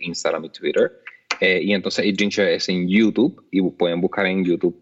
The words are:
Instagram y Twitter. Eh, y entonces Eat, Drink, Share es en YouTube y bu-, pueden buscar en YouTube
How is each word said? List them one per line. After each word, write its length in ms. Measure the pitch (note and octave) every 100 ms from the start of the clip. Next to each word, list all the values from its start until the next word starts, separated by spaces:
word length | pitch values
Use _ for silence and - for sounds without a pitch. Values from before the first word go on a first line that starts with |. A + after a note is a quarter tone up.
Instagram 440 | F2 E2+ - D#2+
y 60 | D#2
Twitter. 420 | - - F2+ - - - - - -
Eh, 200 | F#2 F#2
y 80 | E2+
entonces 320 | G2+ F2+ -
Eat, 100 | G2
Drink, 160 | G2 G#2
Share 240 | G2+ F#2+
es 140 | E2 -
en 180 | F2+ F2+
YouTube 640 | G2 A2 G#2+ B2+ - -
y 80 | F#2
bu-, 180 | F#2 -
pueden 240 | F2 E2+
buscar 260 | F2 - F#2+
en 180 | F#2+
YouTube 360 | F2+ E2+ F2 -